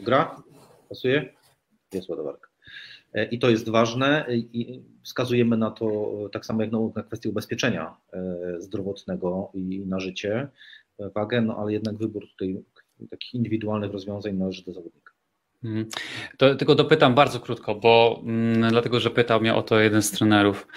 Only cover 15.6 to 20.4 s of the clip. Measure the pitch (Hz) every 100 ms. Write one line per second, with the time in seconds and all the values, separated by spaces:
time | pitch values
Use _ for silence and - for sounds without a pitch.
15.6 | 113 110 110 - - - - - 135 135
16.6 | 139 147 143 156 139 123 131 120 - 117
17.6 | - 104 117 117 117 113 117 113 113 113
18.6 | 113 117 120 120 113 123 120 110 113 113
19.6 | - 110 107 107 104 - 107 104